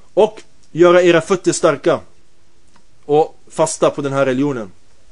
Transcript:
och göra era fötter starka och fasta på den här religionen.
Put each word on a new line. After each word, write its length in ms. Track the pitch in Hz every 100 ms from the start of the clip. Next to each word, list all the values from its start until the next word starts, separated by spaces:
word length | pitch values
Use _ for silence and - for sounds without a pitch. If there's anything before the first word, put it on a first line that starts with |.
| -
och 280 | - 214 - - - -
göra 300 | 147 175 180
era 180 | 175 165
fötter 320 | 160 185 175
starka 480 | 156 170 139 170 127 - - - - - - - - - - -
och 320 | 151 156 - -
fasta 400 | - 156 - 156
på 120 | 143
den 100 | 139
här 140 | 135 135
religionen. 460 | 127 143 123 98 - - - -